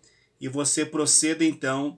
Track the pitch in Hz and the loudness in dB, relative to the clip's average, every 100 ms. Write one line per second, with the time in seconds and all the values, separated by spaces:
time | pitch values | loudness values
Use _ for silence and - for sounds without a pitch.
0 | _ _ _ _ 131 135 143 - 151 156 | _ _ _ _ -8 -4 -2 0 -2 0
1 | 143 - 156 160 160 143 135 135 147 | 2 2 2 2 2 2 -2 -2 -4